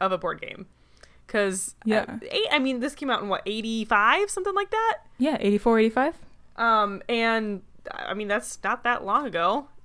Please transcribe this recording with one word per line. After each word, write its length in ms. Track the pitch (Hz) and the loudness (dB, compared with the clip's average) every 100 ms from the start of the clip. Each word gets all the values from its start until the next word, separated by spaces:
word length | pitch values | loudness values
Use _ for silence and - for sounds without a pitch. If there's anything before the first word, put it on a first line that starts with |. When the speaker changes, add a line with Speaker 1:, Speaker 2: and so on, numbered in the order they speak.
Speaker 1:
of 100 | 190 | -2
a 60 | 185 | 0
board 240 | 175 165 | -2 -6
game, 260 | - - - _ _ - - - - | -10 -14 -16 _ _ -20 -20 -20 -4
'cause, 480 | 220 196 190 - - 214 | 0 0 0 -6 -6 0
uh, 0 | |
Speaker 2:
Yeah. 340 | 214 - - - | 0 0 -6 -6
Speaker 1:
eight, 180 | - 440 | -4 0
I 80 | - | 2
mean, 220 | 262 254 | 2 0
this 120 | 269 | -4
came 160 | - 277 | -4 -2
out 120 | 226 | -2
in, 60 | 202 | 0
what, 120 | 185 - | -4 -4
eighty-five, 840 | 220 220 226 214 214 214 311 403 | -6 -4 -4 0 4 4 4 2
something 240 | - 392 | -2 -2
like 160 | 381 403 | -2 -2
that? 260 | 440 453 622 - - | 0 0 -2 -6 -2
Speaker 2:
Yeah, 200 | 269 277 | 0 2
eighty-four, 400 | 196 202 240 226 | 0 2 2 4
eighty-five. 360 | 220 226 277 320 - - - - | 4 2 0 -2 -12 -20 -14 -2
Speaker 1:
Um, 440 | 233 220 208 196 - | 2 4 2 -2 -4
and, 540 | 233 226 226 214 202 - - - | 0 2 0 -2 -6 -10 -16 -14
I 240 | - - | -10 -8
mean, 140 | 196 202 | -6 -2
that's 320 | 208 - - | -2 -2 -6
not 200 | 196 247 | -4 -2
that 220 | 233 - 190 | 0 0 2
long 200 | 233 285 | 0 0
ago. 420 | 165 170 233 277 - | 0 2 2 -2 -14